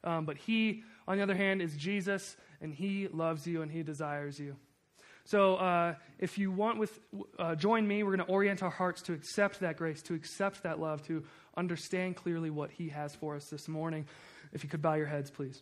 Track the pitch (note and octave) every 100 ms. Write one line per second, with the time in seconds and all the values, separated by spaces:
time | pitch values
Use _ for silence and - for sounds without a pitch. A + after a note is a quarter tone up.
0 | E3+ E3 D#3 D3 - A3+ A3 F#3+ - -
1 | - G3 G3 F#3+ G3 G3 E3+ D3 E3 G3+
2 | F#3 G3 - - - - D#3 D3 G3 G3
3 | G3 D#3+ E3 D#3+ E3+ E3 D#3 D#3+ D#3 D3
4 | D3+ D3 C#3+ C#3+ C#3+ C#3 _ _ _ _
5 | - - - G#3 G3 F#3 F#3 F3 E3+ D#3+
6 | - - F#3 - F#3+ F#3 G#3+ A3 G#3 -
7 | _ G3 G3 - E3 E3 F#3+ A3+ G#3 G#3
8 | G3+ F#3 F3 F#3+ G3 F#3+ F#3 - F#3 F3+
9 | - D#3+ - - G3+ - F3+ D#3 E3 D3
10 | - E3 - - G3 F#3+ E3+ D#3+ D#3+ D3+
11 | D3 D#3+ D3+ - - - F3+ E3 - F#3
12 | F#3 F3+ F3 E3 D#3+ D3 C#3+ - E3 D3
13 | D3 D3 D#3 D3 C#3+ D3 - D#3+ D#3+ D#3
14 | D3 - - - - D3+ D3 E3 D#3+ D#3
15 | D3 D3 C#3 - C3+ C3+